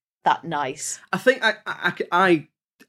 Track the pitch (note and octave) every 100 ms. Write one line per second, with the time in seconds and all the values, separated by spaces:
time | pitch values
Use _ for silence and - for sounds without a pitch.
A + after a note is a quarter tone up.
0 | _ _ - - - D3+ C3+ C#3+ - -
1 | - F#3+ B3+ C4 A3+ G3+ - - F3 F#3
2 | - F3 F#3+ E3 C#3+ _ _ _